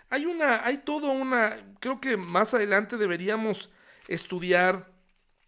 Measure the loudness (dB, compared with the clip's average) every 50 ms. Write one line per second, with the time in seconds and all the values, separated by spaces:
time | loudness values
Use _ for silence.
0 | _ -4 -4 -2 -2 -2 -2 0 2 2 2 2 0 -2 -4 -4 -4 -4 -4 -2
1 | -2 -2 -2 0 0 0 2 2 2 0 0 -6 -14 -20 -18 -10 -6 -6 -6 -4
2 | -2 -2 -2 -2 -2 0 2 2 2 4 2 0 2 4 2 2 2 0 -2 -2
3 | 0 0 0 -2 -2 -2 -2 -2 0 -2 -2 -4 -6 -14 _ _ _ _ -20 _
4 | -10 -6 -6 -6 -4 -4 -6 -6 0 4 4 6 6 4 2 0 -4 -16 _ _
5 | _ _ _ _ _ _ _ _ _